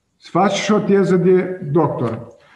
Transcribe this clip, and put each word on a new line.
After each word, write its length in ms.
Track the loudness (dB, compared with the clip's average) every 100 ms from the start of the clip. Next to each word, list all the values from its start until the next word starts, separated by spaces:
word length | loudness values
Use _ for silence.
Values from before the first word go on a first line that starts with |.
| _ _
Se 100 | -6
face 240 | -2 0 0
și 160 | -2
o 80 | 0
teză 360 | 2 2 2 2
de 460 | 4 2 0 -6 -2
doctor. 560 | 0 0 -2 -6 -8 -14 -20 _